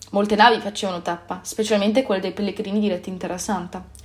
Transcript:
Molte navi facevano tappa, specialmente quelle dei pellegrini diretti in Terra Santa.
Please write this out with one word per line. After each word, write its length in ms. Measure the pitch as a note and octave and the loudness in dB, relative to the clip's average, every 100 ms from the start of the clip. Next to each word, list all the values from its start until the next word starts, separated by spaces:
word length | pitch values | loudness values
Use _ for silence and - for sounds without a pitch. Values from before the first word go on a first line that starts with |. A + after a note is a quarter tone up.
| - | -4
Molte 220 | G3 G#3 | -2 2
navi 260 | G#3 A#3 A3 | 6 8 6
facevano 420 | G3+ - G3 F3 | 0 -4 -4 -4
tappa, 380 | F3 E3+ - F#3 | -4 -6 -8 -10
specialmente 640 | - - G#3+ G#3 G3+ A3 | -8 -4 0 2 4 2
quelle 160 | C4 F#3+ | 2 0
dei 120 | F#3 | -2
pellegrini 480 | F#3 G3+ - G3 G#3 | -4 -4 -4 -2 0
diretti 300 | G#3 F3+ F#3+ | 0 0 -6
in 80 | F#3 | -8
Terra 180 | F3 F3+ | -6 -6
Santa. 480 | - F#3+ F3 F#3 - - | -4 -4 -4 -10 -14 -18